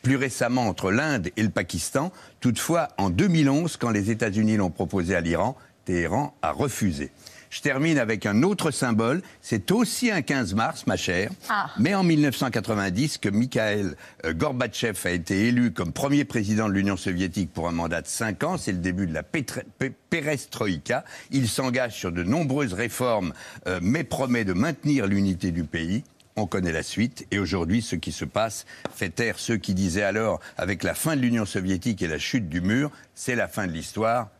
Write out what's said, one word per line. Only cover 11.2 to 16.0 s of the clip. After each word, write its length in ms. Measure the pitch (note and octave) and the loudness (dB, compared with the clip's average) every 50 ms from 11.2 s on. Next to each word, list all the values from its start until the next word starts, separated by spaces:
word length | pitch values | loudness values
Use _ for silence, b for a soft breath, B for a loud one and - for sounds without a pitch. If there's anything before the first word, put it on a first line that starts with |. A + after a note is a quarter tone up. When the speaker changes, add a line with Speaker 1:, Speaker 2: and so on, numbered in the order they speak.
| G2+ - F#3+ - - - | 0 -2 -6 -12 -4 -2
Speaker 2:
Ah. 220 | A3+ G#3 F#3 - - F#3+ | -2 -2 -2 -2 0 2
Speaker 1:
Mais 160 | G#2+ E3+ G3+ | 2 4 4
en 80 | F#3+ | 4
mille 180 | F#3 E3+ D#3+ D3+ | 4 4 6 6
neuf 140 | D3 C#3+ B2+ | 4 2 2
cent 160 | - C#3+ B2+ | 0 -2 0
quatre-vingt-dix, 680 | G#2+ A#2+ G2+ A#2 A2 G#2 G2 G2 F2 G#2 D3+ D3+ - - | 0 -2 -2 0 0 0 0 0 0 0 0 0 -2 -2
que 100 | - G#2+ | -2 0
Mikhail, 680 | G2+ G#2+ B2 C3+ - A#2+ A2 G#2+ G#2 G#2 G2 F2+ - B B B B B - | 2 2 0 2 0 0 2 2 2 0 0 -2 -4 B B B B B -4
euh, 80 | E2 | -4
Gorbatchev 680 | E2 D#2+ D3 D3+ C3 B2 B2+ A2+ - - - A2+ G2+ - - | 0 0 0 0 0 0 -2 -2 -2 -2 -2 -2 -2 -2 -2
a 80 | F#2 | -2
été 340 | F2+ F2+ E2+ - G2 F#2+ G#2+ | -2 -2 0 0 2 2 4
élu 260 | A#2+ B2 B2 B2 A#2 | 4 4 4 2 2
comme 200 | E2+ - F2+ E2 | 0 -2 -4 -4
premier 320 | - - | -2 -2